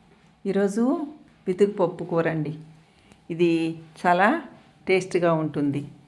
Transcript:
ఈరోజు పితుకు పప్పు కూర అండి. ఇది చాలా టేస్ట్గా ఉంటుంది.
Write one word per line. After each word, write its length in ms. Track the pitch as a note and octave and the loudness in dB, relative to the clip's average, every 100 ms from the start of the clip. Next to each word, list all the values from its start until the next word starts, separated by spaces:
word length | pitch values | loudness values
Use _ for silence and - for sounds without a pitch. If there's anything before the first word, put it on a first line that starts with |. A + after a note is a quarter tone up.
| _ _ _ _ G3 | _ _ _ _ -4
ఈరోజు 340 | F#3+ G3+ G3+ A#3+ E4+ D4 - - _ - | 0 0 0 0 0 -4 -12 -20 _ -4
పితుకు 280 | F3+ G3+ G#3 | 2 2 2
పప్పు 240 | E3+ E3 E3 | -2 -2 -4
కూర 160 | E3 D#3+ | -2 0
అండి. 180 | D#3+ D3+ D3+ - - _ _ - - - | -2 -4 -8 -14 -20 _ _ -20 -18 -8
ఇది 160 | E3 F3 E3 E3 E3 - - | 0 2 2 -2 -6 -14 -4
చాలా 280 | F#3 F3 G3+ D#4+ - - - _ - | 2 4 4 2 -4 -18 -20 _ 0
టేస్ట్గా 420 | F#3 F#3 F#3 E3+ D#3+ | 0 0 0 2 2
ఉంటుంది. 400 | D#3 D3 D3 C#3+ C#3 - | -2 -2 -2 -2 -6 -16